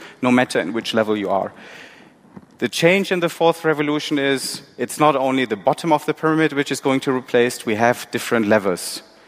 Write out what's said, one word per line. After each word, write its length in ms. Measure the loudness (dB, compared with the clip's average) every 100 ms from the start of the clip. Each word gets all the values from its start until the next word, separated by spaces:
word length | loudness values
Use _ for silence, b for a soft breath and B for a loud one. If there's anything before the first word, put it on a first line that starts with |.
| B B
no 100 | 2
matter 300 | 2 2 0
in 140 | -2
which 200 | -4 -2
level 220 | -2 0 -2
you 140 | 0
are. 220 | -2 -2 B B B B B B B _ -20 -20 -8
The 100 | -6
change 420 | 2 4 4 0
in 100 | -2
the 80 | -2
fourth 360 | 2 2 2
revolution 540 | 0 0 0 -2 -2 -2
is 440 | 0 -2 -4 -10 -14 -8
it's 220 | -8 2
not 160 | 2 4
only 300 | 0 0 -2
the 100 | 0
bottom 360 | 0 0 0
of 140 | 0 0
the 80 |
pyramid 380 | -2 0 2 2
which 180 | 0 -4
is 100 | -2
going 200 | 0 0
to 120 | 0
replace, 540 | -4 0 2 2 0 -4
we 80 |
have 320 | 2 2 2 -4
different 340 | -6 -2 0 4
levels. 560 | 2 2 -2 -6 -12 -16 b